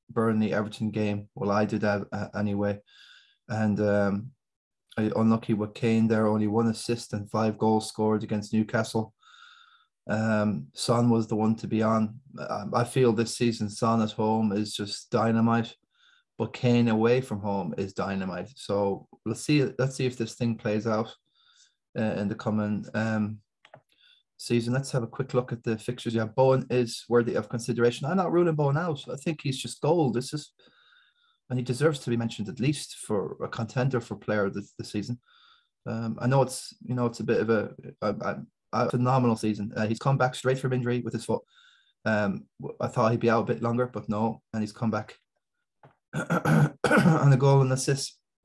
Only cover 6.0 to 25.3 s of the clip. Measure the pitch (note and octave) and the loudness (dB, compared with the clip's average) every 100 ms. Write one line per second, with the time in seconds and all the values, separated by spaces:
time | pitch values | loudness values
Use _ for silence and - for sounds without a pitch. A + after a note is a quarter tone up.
6 | A2 A2 A2 G#2+ G#2+ A2 A#2 A2 - A#2+ | 4 4 4 2 2 2 2 0 -4 -6
7 | - G#2 G2+ A2 A2 G#2 A2 A2 - - | -4 -8 -4 0 0 2 2 2 0 -2
8 | G#2+ G#2+ G#2+ G#2+ G2+ A2 G#2+ A2 A2+ A2+ | 0 0 0 -4 0 0 0 0 -2 -4
9 | G#2+ _ _ - - - _ _ _ _ | -4 _ _ -20 -20 -20 _ _ _ _
10 | - A2 A2 G#2+ G#2+ G2 - - - A#2+ | -4 -2 0 2 0 -2 -6 -6 0 2
11 | A#2+ A2+ G#2+ G#2+ A2 A2 G2 A2 A2 A2 | 4 4 2 0 2 0 -2 0 2 2
12 | G#2+ - - - - - G2+ A#2+ A#2+ C3+ | 0 -4 -18 -12 -8 -6 -2 -2 0 4
13 | B2 A2 A2 - A#2+ A2 G#2 - A#2 A2+ | 4 4 0 0 0 0 -4 -2 0 2
14 | G#2+ - A2 A2 G#2+ G2+ G#2 - G2+ - | 0 0 0 2 0 0 -4 -6 -8 -10
15 | - A#2 A2+ A2+ A#2 A#2 A2+ - _ _ | -4 0 2 2 4 2 -2 -8 _ _
16 | _ _ _ - A2+ - B2 A#2+ A#2+ A2 | _ _ _ -8 -8 -2 2 4 4 4
17 | A#2 B2+ B2+ G2+ G2+ G2 F2 F#2+ F#2 - | 4 2 0 -6 -4 -4 -4 -4 -6 -4
18 | F#2+ F#2+ F#2 F2+ F2+ - - G2+ G2 F#2 | -4 -4 -4 -6 -10 -10 -4 0 0 -2
19 | - - A2 G#2+ - D3 C3 - C3+ - | -8 -10 -8 -4 0 2 2 0 -2 -2
20 | B2+ B2 A2+ - A#2+ A2+ A2 G#2+ A2+ A2 | -4 -4 -6 -4 -4 -2 -2 -2 0 -2
21 | A2 - _ _ _ _ _ _ _ - | -2 -10 _ _ _ _ _ _ _ -4
22 | A2 F#2+ G2+ G#2 A2+ G#2+ G#2 G#2 - A2+ | -2 -2 -2 -4 -2 0 0 -2 -4 -4
23 | A2 A2 G#2+ G#2+ _ _ - - _ _ | -2 0 -2 -6 _ _ -20 -20 _ _
24 | _ _ _ - - A#2+ A#2 C3 C#3 C3+ | _ _ _ -12 -2 0 2 -2 -2 -4
25 | A2+ - C#3 | -4 -6 -4